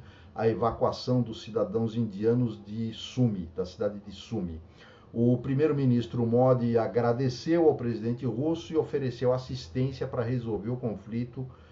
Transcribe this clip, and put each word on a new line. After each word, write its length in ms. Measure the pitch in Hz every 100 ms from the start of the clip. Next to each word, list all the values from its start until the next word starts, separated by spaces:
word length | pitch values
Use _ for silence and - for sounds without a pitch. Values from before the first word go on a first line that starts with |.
| - - -
a 160 | - 113
evacuação 760 | 98 117 - 123 - - 127
dos 200 | 110 -
cidadãos 540 | 110 107 95 113 113 113
indianos 640 | 110 95 113 123 120 101
de 280 | 101 110 113
Sumy, 560 | 110 - 127 123 95 82 -
da 80 |
cidade 340 | 92 - 104 101
de 140 | 101
Sumy. 480 | 90 - 110 87 80 - - - - -
O 240 | 117 120 123
primeiro-ministro 840 | 131 135 151 143 131 120 117 123
Modi 540 | 113 120 131 123 120 117
agradeceu 880 | 107 113 117 127 131 - 165 170 160
ao 60 |
presidente 500 | 135 120 107 113 120
russo 480 | 127 110 156 165 -
e 40 | 160
ofereceu 560 | 127 147 127 120 123
assistência 720 | 127 - 131 - 127 135 - 131
para 160 | 127
resolver 480 | 117 127 113 101 107
o 60 | 123
conflito 680 | 120 95 104 117 123 135 131 - -